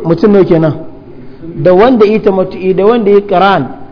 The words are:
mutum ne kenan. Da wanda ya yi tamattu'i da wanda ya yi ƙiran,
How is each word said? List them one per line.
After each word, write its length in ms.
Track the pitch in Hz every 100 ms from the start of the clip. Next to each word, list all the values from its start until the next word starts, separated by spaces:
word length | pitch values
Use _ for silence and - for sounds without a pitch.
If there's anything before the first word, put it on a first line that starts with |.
| 165
mutum 260 | 165 220
ne 120 | 202 185
kenan. 280 | 165 156 - - - - - - - - -
Da 180 | 180
wanda 320 | 180 240 240 208
ya 60 |
yi 60 | 220
tamattu'i 520 | 214 190 185 - 185
da 120 | 185 202
wanda 240 | 240 202
ya 80 | 202
yi 40 |
ƙiran, 420 | 202 180 196 180 123 - -